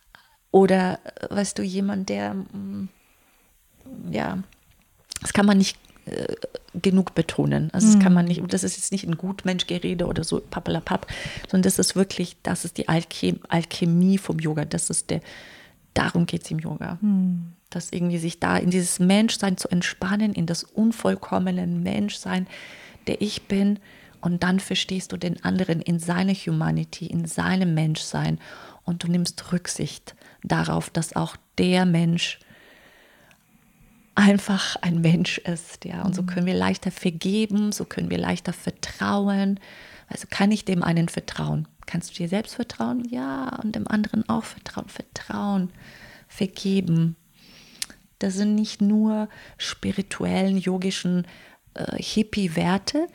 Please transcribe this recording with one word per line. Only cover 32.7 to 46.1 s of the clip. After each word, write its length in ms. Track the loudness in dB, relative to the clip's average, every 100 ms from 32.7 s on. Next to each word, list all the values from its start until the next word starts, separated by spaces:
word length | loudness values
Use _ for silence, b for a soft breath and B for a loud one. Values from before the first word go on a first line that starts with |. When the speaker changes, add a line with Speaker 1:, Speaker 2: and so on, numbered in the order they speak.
| B B B B B B B _ _ _ _ -20 _ _ 6
Speaker 1:
einfach 600 | 6 6 4 -2 -2 -2
ein 200 | 0 4
Mensch 360 | 6 4 2 -2
ist, 460 | -4 -6 -8 -14 -10
ja. 160 | -4
Und 140 | -2 -2
so 80 |
Speaker 2:
Mhm. 40 | -2
Speaker 1:
können 180 | 0 0
wir 80 |
leichter 380 | 2 2 0 -4
vergeben, 800 | -2 -2 -2 0 0 2 2 0
so 140 | -2 -6
können 240 | -4 -2
wir 80 | 0
leichter 360 | 0 -2 -4
vertrauen. 1040 | -6 -6 -8 -8 -4 0 2 2 2 2 0 B B B B -14
Also 200 | -12 -8
kann 220 | 2 2
ich 140 | 2 0
dem 180 | 0
einen 240 | 2 2 2
vertrauen? 600 | -2 -8 -4 -2 -2 -4 -12 -8
Kannst 260 | -6 -6
du 40 | -8
dir 120 | -4
selbst 260 | -2 -4 -6
vertrauen? 500 | -8 -4 -4 -4 -4
Ja, 500 | -6 -6 -6 -6 -6
und 120 | -4 -4
dem 120 | -2
anderen 400 | 0 0 -2 -2
auch 160 | -4
vertrauen. 440 | -4 -12 -12 -10 -10
Vertrauen, 800 | -12 -14 -14 -8 -4 0 0 -2 B B B B